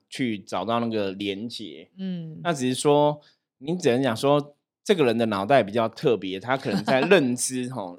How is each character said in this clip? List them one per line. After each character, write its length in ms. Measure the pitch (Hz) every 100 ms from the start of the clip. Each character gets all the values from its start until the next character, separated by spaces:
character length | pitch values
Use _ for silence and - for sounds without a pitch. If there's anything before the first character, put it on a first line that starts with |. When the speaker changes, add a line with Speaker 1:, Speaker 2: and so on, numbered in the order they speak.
| _
Speaker 1:
去 260 | - 127 104
找 260 | 101 98
到 160 | 95 117
那 60 | 117
个 260 | 110 98
连 360 | 95 101 98 117
结。 400 | 117 101 71 90 185
Speaker 2:
嗯。 420 | 190 180 160 160
Speaker 1:
那 100 | 165
只 140 | 160 127
是 120 | 127
说， 400 | 151 147 147 147 - _ _ _
你 180 | 135 180
只 140 | 147
能 140 | 131
讲 120 | 135 110
说 400 | 139 147 143 _ _ _
这 120 | - 180
个 100 | 131
人 100 | 117
的 120 | 113
脑 180 | 101 101
袋 160 | 139
比 100 | 98
较 160 | 110 113
特 300 | - 156 107
别， 220 | 92 95
他 180 | 110 131
可 140 | 131
能 120 | 101
在 180 | 104 131
认 340 | 151 190 131 123
知， 340 | - 127 123
Speaker 2:
<laughs> 20 |
Speaker 1:
吼， 240 | 127 92